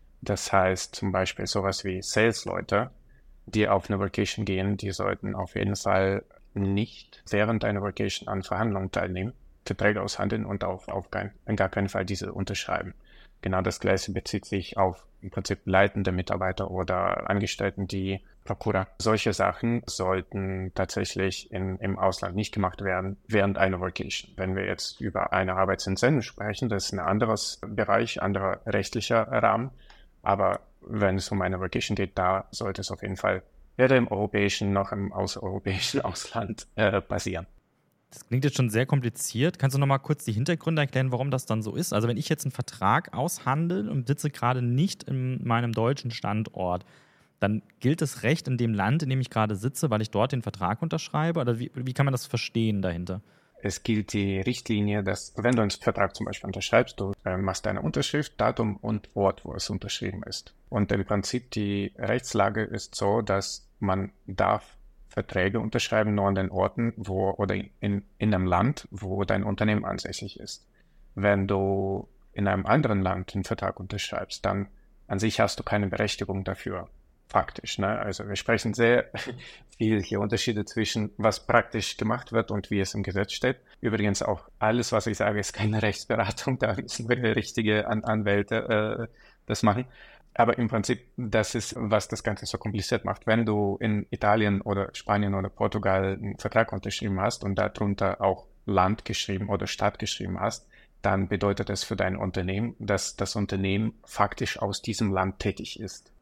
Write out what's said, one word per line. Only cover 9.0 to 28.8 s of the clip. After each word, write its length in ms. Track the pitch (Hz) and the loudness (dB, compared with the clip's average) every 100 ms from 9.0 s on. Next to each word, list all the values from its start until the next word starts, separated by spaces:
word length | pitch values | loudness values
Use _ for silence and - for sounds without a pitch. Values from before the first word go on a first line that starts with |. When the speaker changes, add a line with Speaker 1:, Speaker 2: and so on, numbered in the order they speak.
| 90 92 104 - - - - | -2 -2 -6 -8 -18 -12 -6
Speaker 1:
Verträge 360 | 101 104 104 | 0 2 2
aushandeln 440 | 98 - 101 110 101 | -2 -2 -2 -2 -4
und 180 | 101 | -4
auf, 240 | 92 92 - | -4 -6 -6
auf 240 | 98 - | -8 -4
kein, 200 | 98 98 - - | -6 -6 -8 -2
in 100 | 107 | 0
gar 140 | 95 | 2
keinen 200 | - 98 | 0 -2
Fall 160 | 98 95 | -2 -4
diese 280 | 98 98 | -4 -6
unterschreiben. 600 | 95 95 98 - 90 - - - - - _ | -6 -4 -4 -4 -4 -4 -12 -20 -20 -20 _
Genau 200 | - 95 | -2 0
das 180 | 95 - | 0 0
Gleiche 320 | 98 95 - | 2 2 0
bezieht 340 | 95 - 101 - | -6 -4 -6 -2
sich 320 | 98 90 - | -4 -2 0
auf 280 | 95 90 - - 95 | 0 0 -12 -16 -10
im 60 | |
Prinzip 280 | - - 98 - | -6 -4 -4 2
leitende 460 | 92 101 101 92 | 6 6 4 0
Mitarbeiter 580 | 90 90 92 92 95 95 | 0 -2 -2 -2 -2 -4
oder 600 | 92 92 90 92 - - | -2 0 0 0 0 0
Angestellten, 580 | 98 101 - 98 98 95 | 0 0 -2 -4 -2 -4
die 340 | 98 95 95 - - | -4 -4 -6 -8 -14
Prokura. 440 | - - 113 95 95 - | -8 -4 0 0 -2 -2
Solche 340 | 110 107 113 | 2 2 2
Sachen 480 | - 95 - 117 120 - | 2 2 2 -2 -2 -4
sollten 840 | - 92 95 - 101 95 95 92 - | -4 0 0 -2 -4 -4 -4 -4 -2
tatsächlich 760 | 92 - 98 - 95 - - | -2 -2 -2 0 -2 -2 -8
in, 260 | 95 95 95 | -4 -4 -2
im 180 | 98 95 | -2 2
Ausland 380 | 98 90 92 92 | 2 0 -4 -4
nicht 180 | 107 | -4
gemacht 300 | - 92 - | 0 -2 -2
werden 340 | 98 92 95 98 - | -2 -2 -4 -8 -2
während 300 | 107 101 95 | 2 2 4
einer 240 | 95 90 | 2 2
Vacation. 500 | 90 - - - - - | -4 -6 -6 -8 -10 -6
Wenn 180 | 92 95 | -4 -2
wir 100 | 98 | -2
jetzt 360 | 98 - - | -4 -6 -6
über 320 | 113 92 87 | -4 -2 0
eine 220 | 92 92 92 | 0 2 2
Arbeitsentsendung 640 | 95 87 - 95 127 151 | 2 2 0 2 4 4
sprechen, 480 | 104 - 104 104 123 | 0 -6 -6 -2 0
das 160 | 101 - | 0 -2
ist 80 | |
ein 60 | 98 | -2
anderes 600 | 85 104 113 110 - - - | 0 2 4 2 -2 -6 -6
Bereich, 540 | 101 101 104 117 - | -2 4 4 2 0
anderer 400 | 98 98 95 - - | 0 0 0 -2 0
rechtlicher 560 | 104 | 0